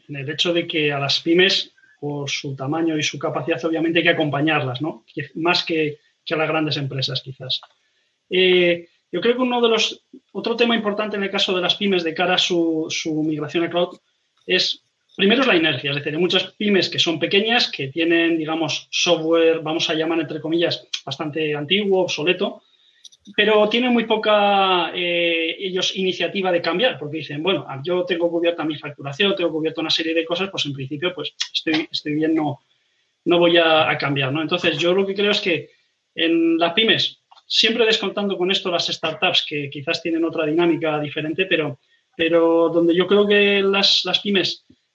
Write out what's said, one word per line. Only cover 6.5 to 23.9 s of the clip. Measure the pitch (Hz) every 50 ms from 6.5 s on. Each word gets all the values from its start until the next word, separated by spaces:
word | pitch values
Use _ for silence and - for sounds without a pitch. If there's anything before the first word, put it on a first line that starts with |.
| 156 160 156 151 131
empresas, | 147 143 131 139 135 127 - 131 - -
quizás. | 135 131 - 131 127 131 - - - _ _ _ _ _ _ _ _ _ _ _ -
Eh, | 190 185 185 185 185 180 180 175 170 170 170 - _ _ _ _ -
yo | 175
creo | - 233 240
que | 247 254
uno | 247 247 240
de | 233 226
los, | 220 214 - - - - _ _ - - _ _ -
otro | 196 - 220 226
tema | 220 240 233 233
importante | 214 202 208 202 208 214 208 214
en | 202 202
el | 190
caso | - 302 - - 190
de | 185 180
las | 170 -
pymes | - 208 202 190 180 170
de | 160 156
cara | 170 180 175 185
a | 180
su, | - - 185 170 165 165 160 156 160 151
su | - - - 165 156 156 151
migración | 156 156 147 147 139 - 170 170
a | 165
cloud | 170 175 180 180 - - _ _ _ _ _ _ _ _ _
es, | - 185 180 - - - - _ _ _ _ _ _ _
primero | - 190 196 233 269 262
es |
la | 247 196
inercia, | 170 160 160 147 131 143 143
es | 139
decir, | 143 139 156 147
hay | 160
muchas | 180 170 190 185 190 - -
pymes | - 214 208 202 185 165 -
que | - -
son | - 170 160 156
pequeñas, | - 160 196 196 214 226 233 247 - -
que | - - 139 135
tienen, | - 165 165 170 170 170 165 165 165
digamos, | 160 156 151 160 160 170 151 - - - _
software, | - - - 175 170 160 156 160 165 165 165 165 160 160
vamos | 151 156 160 170 - -
a | 165
llamar, | 156 165 165 165 165
entre | 156 143 156 156
comillas, | 147 160 160 170 175 156 - - - _ - - -
bastante | - 135 - 165 151 139 160 156 151 147
antiguo, | 147 147 135 190 202 214 196 190 185 180
obsoleto, | 180 - - 147 175 175 - 202 226 - - _ _ _ _ _ _ _ _ - - - _ _ - -
pero | - 208 208 214 214 214 208
tienen | 220 240 254 247